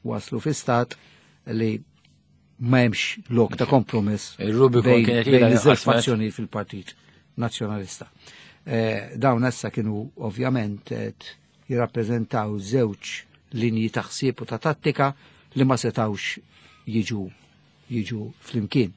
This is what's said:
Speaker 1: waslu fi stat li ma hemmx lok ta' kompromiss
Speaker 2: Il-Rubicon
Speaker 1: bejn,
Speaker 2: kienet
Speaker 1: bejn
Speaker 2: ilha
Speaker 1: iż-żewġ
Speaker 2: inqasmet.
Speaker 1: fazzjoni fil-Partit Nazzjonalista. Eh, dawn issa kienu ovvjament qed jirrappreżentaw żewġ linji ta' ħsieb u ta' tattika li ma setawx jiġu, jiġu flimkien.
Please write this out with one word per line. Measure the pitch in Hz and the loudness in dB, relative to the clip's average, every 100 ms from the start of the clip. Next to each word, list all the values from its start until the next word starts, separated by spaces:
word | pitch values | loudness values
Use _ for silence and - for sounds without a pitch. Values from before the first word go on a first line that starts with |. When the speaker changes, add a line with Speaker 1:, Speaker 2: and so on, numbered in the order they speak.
Speaker 1:
waslu | 120 110 - 117 | -6 -6 -6 -6
fi | 156 | -4
stat | 143 - 120 120 - _ _ _ _ - | -4 0 0 0 -8 _ _ _ _ -6
li | 110 113 107 - _ _ _ _ _ _ _ | -2 -2 -2 -10 _ _ _ _ _ _ _
ma | 120 131 | 4 4
hemmx | 123 104 - - - | 4 2 -6 -8 0
lok | 117 113 - | 2 2 2
ta' | 120 | 2
kompromiss | 135 104 113 101 104 - - | 2 2 -2 0 -2 -6 -6
Speaker 2:
Il-Rubicon | 101 113 135 120 | -2 4 6 6
Speaker 1:
bejn, | 107 120 | 6 6
Speaker 2:
kienet | 113 120 123 | 6 2 4
Speaker 1:
bejn | 127 | 6
Speaker 2:
ilha | 117 | 8
Speaker 1:
iż-żewġ | 120 143 113 | 6 6 4
Speaker 2:
inqasmet. | - | 4
Speaker 1:
fazzjoni | 120 120 113 110 | 2 2 0 -2
fil-Partit | - 110 107 101 101 90 - _ _ _ - | -6 -8 -8 -8 -12 -14 -20 _ _ _ -6
Nazzjonalista. | 120 - 110 104 92 - - _ - - - _ - | -6 -4 -6 -6 -10 -14 -18 _ -20 -20 -20 _ -4
Eh, | 117 110 107 107 113 | -2 0 -2 -8 0
dawn | 135 117 123 | 2 2 0
issa | - 110 | -2 -6
kienu | - 110 104 123 - | -4 -4 -6 -10 -8
ovvjament | 113 104 127 127 104 101 | -8 -4 -2 -2 -4 -8
qed | - 113 107 - - - _ _ - | -10 -8 -8 -12 -20 -20 _ _ -6
jirrappreżentaw | 123 117 120 110 117 110 123 107 104 | -2 -2 -4 -4 -4 -2 -4 -4 -6
żewġ | 98 131 113 98 - - - _ _ | -2 0 0 -4 -12 -14 -16 _ _
linji | 120 117 110 110 | -2 0 0 -2
ta' | 120 | -4
ħsieb | - - 135 - | -8 -4 -4 -4
u | 120 | -10
ta' | 113 | -4
tattika | 160 156 151 143 139 139 _ _ _ | -2 -2 -2 0 0 -2 _ _ _
li | 127 | 0
ma | 131 123 | 2 2
setawx | 120 123 110 98 - - _ _ _ _ - | 0 -2 -2 -4 -8 -10 _ _ _ _ -4
jiġu, | 110 101 110 92 - _ _ _ _ _ | -2 -2 -6 -8 -14 _ _ _ _ _
jiġu | 120 98 110 113 - | -6 -6 -8 -10 -14
flimkien. | - 120 104 143 101 | -6 -4 0 0 0